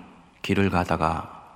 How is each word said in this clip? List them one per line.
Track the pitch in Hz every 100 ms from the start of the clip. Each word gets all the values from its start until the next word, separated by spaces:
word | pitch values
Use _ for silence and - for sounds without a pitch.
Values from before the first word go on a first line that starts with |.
| - - - _
길을 | - 98 98
가다가 | 90 85 85 80 80 - - -